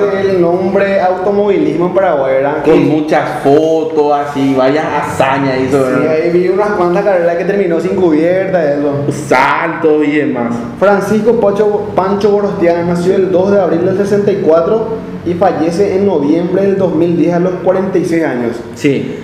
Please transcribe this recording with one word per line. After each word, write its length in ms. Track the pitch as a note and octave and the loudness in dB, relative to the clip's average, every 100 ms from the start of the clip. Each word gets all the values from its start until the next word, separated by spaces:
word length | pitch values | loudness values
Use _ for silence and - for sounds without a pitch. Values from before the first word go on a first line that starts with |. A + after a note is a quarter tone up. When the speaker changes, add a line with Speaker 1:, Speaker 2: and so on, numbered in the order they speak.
| G3+ | -2
Speaker 1:
Ese 120 | G3 | 0
es 140 | G3 F#3 | 0 2
el 40 | |
nombre 640 | E3+ F3+ F#3+ G3 G3 G3 | 2 0 0 0 0 0
automovilismo 840 | F#3 F#3 G#3 G3+ G3+ F3 D3 D3+ F3 | 0 0 -2 0 0 0 0 0 0
en 40 | |
Paraguay, 380 | F3+ F#3 D3 C3 C3+ | 0 0 0 0 0
¿verdad? 260 | C#3 D3+ | 0 0
Speaker 2:
Con 100 | D3 D3+ | 2 2
Speaker 1:
Sí. 40 | |
Speaker 2:
muchas 600 | C#3 D#3 D3+ D#3 - - | 2 0 0 -2 -2 -2
fotos, 680 | C#3 D3 D#3+ D#3+ D#3+ D#3 D3 C#3+ C#3+ | 2 2 2 0 0 0 0 0 -2
así, 280 | C3+ C#3 C3 | -2 0 2
varias 300 | C3 D3+ D#3+ | 2 0 -2
hazañas 680 | D3 - - C3+ C#3 C3+ B2+ | -4 -2 -2 0 0 -2 -2
y 40 | C3 | 0
todo, 180 | C#3 C3 | 0 0
Speaker 1:
Sí, 60 | B2+ | 0
Speaker 2:
¿verdad? 180 | D#3 | 0
Speaker 1:
ahí 160 | D#3 E3+ | 0 0
vi 180 | F3 F#3 | 0 2
unas 200 | F#3+ G#3 | 0 0
cuantas 340 | G#3 F3 F#3+ | 0 0 0
carreras 320 | G3+ F3+ E3+ F3 | 0 2 0 0
que 80 | |
terminó 340 | F#3 G3+ F3+ E3 | -2 -2 0 -2
sin 160 | F#3 F#3+ | -2 0
cubierta, 760 | F3 D3+ E3+ F#3 F#3+ F3+ D3 | 2 2 2 0 0 0 0
eso. 320 | C#3+ D3 C#3 C#3+ C3+ - | 0 -2 -2 -4 -4 0
Speaker 2:
Saltos 760 | C3 C#3 D3+ E3+ D#3+ D#3+ D3+ D3 | 2 2 0 -4 -2 0 2 2
y 60 | |
demás. 420 | D3+ - B2 A#2+ - - - | 0 0 -2 -4 -6 -8 0
Speaker 1:
Francisco 520 | F#3+ G3 - G#3+ A3+ G#3 | 2 2 2 0 2 2
Pancho, 500 | G3+ G3 G#3 G3+ - | 2 2 0 0 -2
Pancho 360 | D#3 F#3 G3+ G#3 | -2 -2 0 2
Gorostiaga 540 | G3+ G3+ E3+ E3+ E3+ | 2 0 0 0 2
nació 320 | E3+ F3 F3 G3 | 0 0 0 2
el 140 | F3+ | 2
dos 220 | E3+ G3 | 2 2
de 80 | G3+ | 2
abril 240 | E3+ E3 | 2 0
del 140 | F#3 F#3+ | 0 0
sesenta 340 | G3+ G3+ G#3 | 0 0 0
y 40 | F#3 | 0
cuatro 680 | D3+ E3 E3+ A3 - - - - E3 | 2 2 2 0 -2 -8 -10 -8 -6
y 60 | |
fallece 640 | F3 F#3+ D3+ E3 E3+ G3+ F#3+ | 0 0 0 -2 0 0 0
en 80 | G3+ | 0
noviembre 560 | D#3+ C#3+ E3 F3 F3+ | 0 0 0 0 0
del 140 | G3 F#3+ | 0 0
dos 180 | F3+ | 0
mil 220 | D#3 F3 E3 | 2 0 2
diez 160 | E3+ | 0
a 60 | F3 | 0
los 140 | F3+ F3+ | 0 -2
cuarenta 320 | F#3+ F#3 F#3+ F3+ | -2 0 0 -2
y 80 | |
seis 180 | E3 E3 | 0 -2
años. 320 | D3+ B2 A#2 - - | -2 -2 -4 -6 -10
Speaker 2:
Sí. 460 | - D3 A#2+ F#2+ - | -4 -2 0 -4 -8